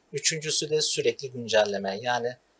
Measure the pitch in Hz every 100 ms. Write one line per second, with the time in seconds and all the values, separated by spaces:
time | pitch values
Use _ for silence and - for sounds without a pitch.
0 | _ 147 - 160 156 147 151 156 147 -
1 | 127 113 135 123 117 107 104 98 98 98
2 | 123 123 120 123 _